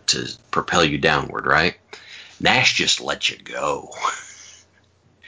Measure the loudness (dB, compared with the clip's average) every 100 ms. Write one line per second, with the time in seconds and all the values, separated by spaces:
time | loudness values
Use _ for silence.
0 | -2 -2 -2 -10 -6 -4 0 2 4 4
1 | 2 2 0 -4 2 4 2 -2 _ -20
2 | -20 -20 -20 -2 2 4 2 2 0 0
3 | -2 -2 -4 -4 -12 -6 -4 -4 -6 -6
4 | -6 -6 -12 -20 -20 -20 _ _ _ _
5 | _ _